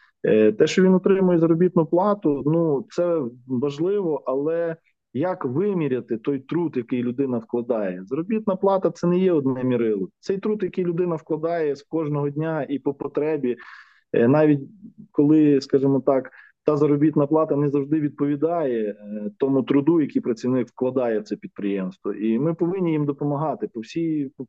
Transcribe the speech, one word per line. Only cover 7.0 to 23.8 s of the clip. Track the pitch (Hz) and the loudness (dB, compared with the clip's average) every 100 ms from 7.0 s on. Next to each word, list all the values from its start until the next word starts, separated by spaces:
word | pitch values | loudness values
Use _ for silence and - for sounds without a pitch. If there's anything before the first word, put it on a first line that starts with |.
людина | 120 123 139 120 | -4 -2 -4 -4
вкладає? | - 120 117 117 98 90 | -4 -6 -2 -2 -2 -6
Заробітна | 95 135 180 220 220 190 | -8 -8 -4 -2 -2 0
плата — | 196 196 180 | 0 2 0
це | - 175 | 0 0
не | 175 | 2
є | 190 | 2
одне | 165 131 127 | 2 0 -2
мірило. | 127 123 113 104 92 _ | 0 0 0 0 -4 _
Цей | - 196 | -6 -4
труд, | 214 214 | -2 -2
який | 180 - | -4 -2
людина | 175 170 180 | -2 -2 -2
вкладає | 160 - 156 160 170 156 135 | -4 -4 -4 -2 -2 -2 -4
з | |
кожного | - 160 151 147 143 | -4 -4 -2 -2 -2
дня | 143 160 160 135 | -4 -4 -4 -4
і | 139 | -4
по | 147 | -4
потребі, | 139 - - 151 156 127 117 - - - _ _ | -6 -6 -2 -2 -2 -2 -4 -8 -20 -20 _ _
е, | - 117 | 2 4
навіть | 147 156 143 135 - - - - | 6 4 2 -2 -18 -20 -20 -6
коли, | - 147 156 151 139 | 2 4 6 6 4
скажімо | 131 139 139 135 | 2 2 2 2
так, | 131 135 131 - - _ | 2 0 -2 -16 -20 _
та | - 147 | -2 2
заробітна | 151 147 156 151 143 | 2 4 2 2 2
плата | 156 160 143 | 2 2 0
не | 147 | 0
завжди | 143 139 156 | 0 0 -2
відповідає, | 147 - 143 147 156 170 143 117 107 | -2 -2 -2 0 -2 0 -2 -2 -4
е, | 104 104 104 104 - | -6 -12 -10 -10 -4
тому | 135 135 | 0 0
труду, | - 139 143 170 | 2 0 2 2
який | 143 135 | 0 -2
працівник | - 113 123 127 117 | -4 -4 -2 -2 -4
вкладає | - 127 127 120 110 | -4 -2 0 0 -2
в | |
це | 104 101 | -4 -10
підприємство. | 98 - 98 98 92 - - | -12 -8 -4 -4 -6 -8 -10
І | - 110 113 | -6 -2 -2
ми | 151 | -2
повинні | 165 170 190 175 | -2 -4 -2 -2
їм | 156 | -2
допомагати | 143 139 147 143 156 123 - | -2 -4 -4 -4 -4 -4 -8
по | 117 | -10